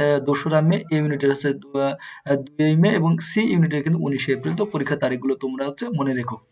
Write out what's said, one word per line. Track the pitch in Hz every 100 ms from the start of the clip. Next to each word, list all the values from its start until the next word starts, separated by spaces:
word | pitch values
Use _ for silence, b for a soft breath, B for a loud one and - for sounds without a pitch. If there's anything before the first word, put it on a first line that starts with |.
আহ, | 147 143
দোসরা | 135 139 - 156
মে, | 160 151
এ | - 156
ইউনিটের | 151 139 139
হচ্ছে | 139 147
দু-, | 135 - 139
আহ, | 139 139 - - -
দুই | 139 135 - 156 160
মে | 196
এবং | 202 160 165
সি | - 214
ইউনিটের | 226 180 160 147
কিন্তু | 151 165
উনিশে | 147 135 -
এপ্রিল। | 127 156
তো | 175
পরীক্ষার | 208 156 139 135
তারিখগুলো | 131 127 131
তোমরা | 131 131 131 139
হচ্ছে | 139 240
মনে | 170 139
রেখো। | 127 117 - _